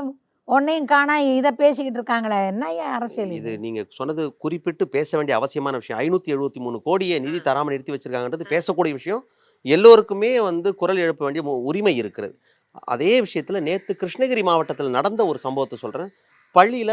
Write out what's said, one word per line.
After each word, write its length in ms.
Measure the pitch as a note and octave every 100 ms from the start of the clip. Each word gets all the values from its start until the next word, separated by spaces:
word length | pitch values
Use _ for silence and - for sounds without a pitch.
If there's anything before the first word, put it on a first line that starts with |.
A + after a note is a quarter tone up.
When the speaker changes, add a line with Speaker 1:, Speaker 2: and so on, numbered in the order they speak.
| C4+ C#4 _ _ -
Speaker 1:
ஒன்னையும் 380 | C4 D4 D#4+ C4+
காணா, 320 | C#4+ C#4+ D4
இதை 340 | C#4 C4 C#4
பேசிக்கிட்டு 480 | A#3+ D4 C4 C4+ A#3+
இருக்காங்களே. 480 | A#3 A#3 A3 G3+ F#3+
என்னய்யா 440 | G3+ D#4 E4 D4+
அரசியல் 360 | B3 A#3 A3+ G3
இது? 200 | E3+ A2+
Speaker 2:
இது 100 | G#2+
நீங்க 260 | A2+ A2 G2+
சொன்னது 480 | - C3+ D#3 D3+ -
குறிப்பிட்டு 500 | D#3+ E3 F3 D#3+ F3
பேச 300 | C3+ D3+ D#3
வேண்டிய 200 | D3 A2+
அவசியமான 400 | C#3 D3+ C#3 C3
விஷயம். 240 | - A2+
ஐநூத்தி 300 | D3+ F3+ E3+
எழுபத்தி 300 | C#3 C#3 C#3 A#2+
மூணு 160 | A#2
கோடியை 380 | D3 F#3+ F#3+ D#3+
நிதி 180 | C3+ E3+
தராம 340 | C#3 C3+ D3
நிறுத்தி 200 | C#3 B2+
வச்சிருக்காங்கன்றது 560 | C#3 C3 B2 B2 D#3+ E3
பேசக்கூடிய 420 | D#3+ E3 D#3+ D3 C#3
விஷயம். 240 | E3 A3 - _ _ _
எல்லோருக்குமே 800 | B2+ D#3+ A3+ A3+ A3 G3 A3 B3+
வந்து 340 | G3+ E3+ F#3 F#3+
குரல் 280 | F3 F#3+ E3
எழுப்ப 200 | D3+ C#3+
வேண்டிய 240 | D3 C#3+
மு-, 140 | C3 B2+
உரிமை 260 | F3 G#3 B2+
இருக்கிறது. 400 | G#2+ G2 G2+ - _ _ _
அதே 420 | - - B2 E3 B3
விஷயத்துல 400 | G3+ F#3 F#3 G3
நேத்து 360 | D3+ F#3+ - F#3
கிருஷ்ணகிரி 420 | F#3 - C4 B3 F#3
மாவட்டத்துல 400 | E3 D#3 D3 C#3+
நடந்த 360 | B2 G3+ A3 G3
ஒரு 120 | C#3
சம்பவத்தை 400 | C3+ C3+ C3 A#2
சொல்றேன். 340 | A#2 B2 F#3+ _ _ _ _ F3
பள்ளியில 320 | G3+ B3 G#3+